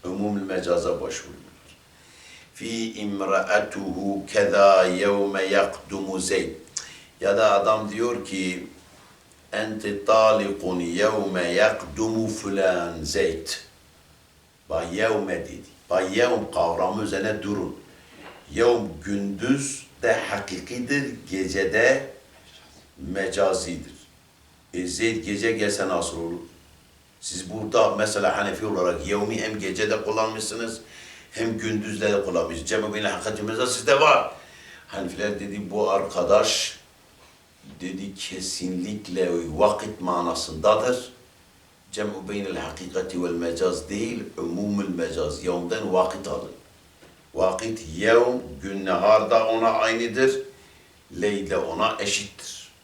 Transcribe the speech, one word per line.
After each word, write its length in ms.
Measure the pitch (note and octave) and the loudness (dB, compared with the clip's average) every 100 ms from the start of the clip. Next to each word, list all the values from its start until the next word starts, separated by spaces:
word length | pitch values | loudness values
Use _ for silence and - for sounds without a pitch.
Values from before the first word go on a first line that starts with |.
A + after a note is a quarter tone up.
| F2+ | -6
umumül 360 | G2 G#2 G2+ | -4 -2 -2
mecaza 600 | F#2+ F#2 F2 F2 F2 F2 | -2 -4 0 0 2 -2
başvuruyor. 380 | - - - - - - - - _ _ - - - - - | -4 -8 -12 -18 -20 -20 -20 -20 _ _ -20 -20 -20 -20 -20
"Fi 400 | - A2+ A2+ A2+ | -12 -8 -4 -6
imra'atuhu 1300 | G#2+ G#2 G2+ G2 G2 F#2+ G#2 G2+ G2 G2 F2 G2 G2 - | -6 -6 -4 0 0 4 2 0 -6 -6 -4 -2 -4 0
keza 600 | G#2+ G2+ G2+ G2 F#2+ F#2 | 2 4 8 10 10 6
yevme 580 | F2+ G2+ G2+ G2 G2 | 4 2 4 2 0
yakdumu 760 | F#2+ G2+ G2 - - G2 F#2+ F#2 | 2 4 2 -2 -8 -6 -4 -4
Zeyd." 360 | F2 - E2 - - - - - - _ | 0 0 0 -8 -12 -12 -12 -18 -20 _
Ya 160 | G2 G2+ | 2 4
da 140 | G#2+ | 6
adam 400 | G2+ A2 A2 G#2 | 6 4 2 0
diyor 340 | A2 A#2+ A2 F#2 | -2 -2 -2 -6
ki, 420 | F#2+ F#2 F2+ - - - - - - _ - - | -4 -4 -4 -10 -18 -20 -20 -20 -20 _ -20 -8
"Ente 520 | G#2+ A2 G#2+ G#2 G2+ - | -6 -4 -4 -4 -4 4
talikun 760 | A2 A2 G#2+ G2 G2 F2+ F2+ | 6 8 6 2 -2 -2 -2
yevme 720 | E2+ E2+ G#2+ A2 G2 F2+ E2+ | -2 2 2 2 0 -2 0
yakdumu 760 | F2+ A2 G#2+ - - A2 A2 A2 | 4 4 2 -8 -4 -2 0 -2
fulan 760 | G#2 G2+ G2 F#2+ F2+ E2+ E2 | -4 -4 2 2 2 -2 -6
Zeyd." 440 | D2+ - D#2+ D#2+ - - - _ _ _ _ _ _ _ _ _ _ | -4 0 0 -2 -8 -10 -12 _ _ _ _ _ _ _ _ _ _
Bak, 240 | D#2+ E2+ | -6 -4
yevme 420 | F#2+ A2+ - F#2 F2 | 0 2 2 0 -4
dedi. 340 | - - - - _ | -6 -12 -16 -20 _
Bak, 280 | F#2 F#2 G#2+ | 0 2 2
yevm 340 | B2 A#2 G2+ | 4 2 -2
kavramı 500 | D#2 E2+ F#2 F#2 G#2+ | 0 0 2 0 0
üzerine 400 | G#2+ - G#2+ G#2 | -2 -2 -2 -2
durun. 320 | G2+ G2+ F#2 - - - - - - - - | -4 -4 -4 -8 -18 -20 -20 -20 -20 -20 -8
Yevm 360 | D#2+ A#2 A#2+ F#2+ D#2+ | 2 4 4 0 -8
gündüz 840 | E2+ G2+ G2+ G2 B2 C#3 C3+ - - - | -4 -2 -2 -4 0 0 0 -8 -14 -4
de 120 | A#2 | 0
hakikidir, 1000 | A2 - G2+ G2 F2+ - B2 B2 C#3+ C#3 A2+ - | 0 0 -6 -6 -10 -10 -8 -2 -2 -2 -10 -8
gece 420 | F#2+ F#2 G2 F#2+ | -4 -2 0 0
de 360 | G#2+ B2 C3+ C#3 - - - - - - - - - | 4 4 4 0 -14 -20 -20 -20 -20 -20 -20 -20 -16
mecazidir. 960 | C#2 F#2+ F#2 G2 F#2+ F#2 E2+ D#2+ - - - _ _ _ _ _ _ | -8 -4 -4 2 2 2 -2 -8 -10 -18 -20 _ _ _ _ _ _
E, 140 | F2 F2+ | -6 -6
Zeyd 380 | F2 A2+ A2 G2 | -2 -2 -2 -4
gece 260 | G2+ A2+ | -2 0
gelse 360 | - G2+ G2+ F#2+ | 2 0 0 0
nasıl 300 | F2 E2 E2 | 0 -2 -4
olur? 220 | E2 F2 - - - - _ _ _ _ | -6 -8 -12 -20 -20 -20 _ _ _ _
Siz 320 | - F#2 F2+ | -12 -10 -8
burada 420 | A2 - A#2+ - G2+ | -8 0 4 4 2
mesela 420 | G#2+ G#2 F#2 G2 | 0 2 2 2
Hanefi 280 | G2+ - G#2+ | -2 -2 -4
olarak 420 | F#2 F2+ E2 F2 | 0 0 0 -2
yevmi 340 | G#2 G#2 A2 | -2 0 -2
hem 180 | G#2+ G#2+ | -4 -4
gece 300 | F#2+ F#2+ G#2+ | -6 -2 0
de 120 | G#2+ | 0
kullanmışsınız, 800 | G#2 G#2+ A2 G#2+ G#2+ A2+ A2+ - - - - - - | -2 0 0 -2 -6 -6 -6 -8 -14 -20 -20 -20 -16
hem 260 | - A2+ G#2+ | -4 -4 -2
gündüz 440 | A2+ G#2+ G#2 G#2 | -2 -2 -4 -2
de 240 | G#2 G2+ G2+ | 0 2 0
kullanmışsınız. 440 | F2 D#2+ E2 - | -2 -2 -4 -4
Cem'u 240 | G#2+ G#2+ | -2 -2
beynel 180 | G#2 G2+ | -2 -4
hakikati 320 | - A2 G#2 | -4 -6 -6
mecaz 320 | G#2 A2+ B2+ - | -6 -2 -2 -2
sizde 260 | A#2 C#3 | 2 6
var. 300 | D#3 - - - - - - - - | 6 6 2 -8 -20 -20 -20 -20 -12
Hanefiler 520 | F#2+ F2+ F#2+ G#2 G2+ | -8 -8 -4 -4 -4
dedi, 320 | G2+ F#2+ F2+ | -8 -8 -6
"Bu 180 | G#2 G2+ | 0 2
arkadaş," 880 | G2 - - F2 G#2 - - - - - _ _ _ - _ _ _ - - | 2 0 -2 6 6 6 0 -2 -6 -20 _ _ _ -20 _ _ _ -20 -12
dedi, 340 | F#2 F#2+ G2 F#2+ | -10 -8 -10 -10
"kesinlikle 1120 | - F#2 F#2 - F2+ F2+ G2 G#2 - F#2 F2+ E2+ E2 D2+ | -10 -8 -8 -6 -4 -4 -4 -8 -6 -2 0 0 -4 2
vakit 440 | G#2+ - - - | 4 4 -6 -8
manasındadır." 1120 | F2+ E2+ F2 - - D#2 G2 A2 B2 B2+ - - - _ _ _ _ _ _ | -4 -2 -2 -4 -6 0 4 4 2 -2 -4 -18 -20 _ _ _ _ _ _
Cem'u 380 | G#2+ G#2 F#2+ F#2 | -6 -6 -6 -8
beynel 280 | G2+ F#2+ E2+ | -6 -6 -6
hakikati 680 | - - F#2 F#2+ F#2 F2+ | -8 -10 -6 -4 -4 -4
vel 80 | F2 | -2
mecaz 580 | E2+ E2+ E2+ F#2 F2 - | -2 -2 2 0 0 -4
değil, 340 | G2+ A2 - - - | -4 -4 -4 -8 -8
umumul 520 | E2+ F2 G#2 G2+ F#2 | -6 -2 0 0 0
mecaz. 540 | E2+ D#2+ E2 D2+ D2+ | -2 -2 -2 -2 -2
Yevmden 500 | F#2 F2 E2+ F2 G2 | -2 -2 -2 -4 0
vakit 340 | F#2 F#2 G2+ - | 2 2 -2 -6
alın. 240 | - - - - _ _ _ - - _ | -6 -8 -16 -20 _ _ _ -20 -20 _
Vakit 480 | D#2+ F#2 - A2+ G#2+ D#2 D#2+ | 0 0 0 -4 -6 -8 -2
yevm, 400 | G#2+ A#2 A#2+ B2+ - C#2+ | 6 6 6 0 -6 -10
gün 240 | F#2+ G2 F#2+ | -8 -4 0
nehar 460 | F2 G2 G#2+ G#2 | 2 6 6 6
da 160 | A2+ A2 | 4 4
ona 220 | A2+ A2+ | 2 2
aynıdır. 720 | A2 A2+ A#2 A#2 B2+ C3 C3+ - - - - _ _ _ F2 | 2 0 0 -2 4 4 2 -6 -16 -20 -20 _ _ _ -2
Leyl 280 | G2+ G2+ G2 | -2 0 -2
de 80 | F#2 | -2
ona 400 | E2 G#2 G#2+ G#2+ | -2 0 0 0
eşittir. 720 | G2+ G#2 G#2 - - - - _ | -2 -2 -4 -12 -14 -14 -18 _